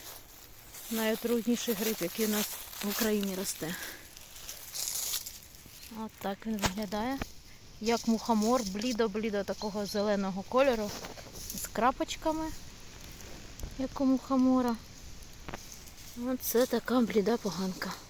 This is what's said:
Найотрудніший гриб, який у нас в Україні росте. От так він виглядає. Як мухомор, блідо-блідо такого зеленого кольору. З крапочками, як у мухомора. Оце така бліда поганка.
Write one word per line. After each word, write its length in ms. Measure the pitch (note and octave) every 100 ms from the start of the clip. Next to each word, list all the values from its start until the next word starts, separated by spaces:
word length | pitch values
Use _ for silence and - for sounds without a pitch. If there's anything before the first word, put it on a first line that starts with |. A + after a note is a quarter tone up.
| - - - - - - - - -
Найотрудніший 840 | A3+ A3 A3+ A#3 A#3 A3+ A#3+ -
гриб, 220 | G3 A3 G#3+
який 260 | F3 - G#3+
у 40 |
нас 260 | G#3 G#3+ - - -
в 40 | G3+
Україні 460 | G3+ A3 G#3+ G3
росте. 400 | F#3 G3 - E3 F3+ - - - - - - - - - - - - - - - - - - - - - A3
От 80 | A3 -
так 260 | G3 G3+ A3+
він 100 | G#3+
виглядає. 600 | G3+ F#3+ G#3 G#3 A#3+ C4+ - - - - - -
Як 240 | G#3+ A#3 -
мухомор, 540 | A3+ - A3 A3 B3+
блідо-блідо 840 | G3+ G3 B3+ A3 A3+ G#3+ A3 G3+
такого 420 | G3 G3 G#3 G3+ G3+
зеленого 560 | G#3+ G#3 G3+ G3 F#3+
кольору. 480 | F#3+ B3+ C#4 A3+ G#3 - - - - - - G3
З 100 | -
крапочками, 800 | - A#3+ - D#4+ - D#4+ D#4 D#4+ - - - - - - - - - - - - -
як 220 | C4 -
у 40 |
мухомора. 720 | C4+ C4 - C4+ B3+ B3+ A#3+ A3+ - - - - - - - - - - - - - A#3+ B3
Оце 400 | B3+ - A3+ B3+
така 340 | A#3+ - B3+
бліда 360 | G#3+ G#3+ G3 A#3
поганка. 560 | G3+ E3 F#3+ F3+ F#3 - -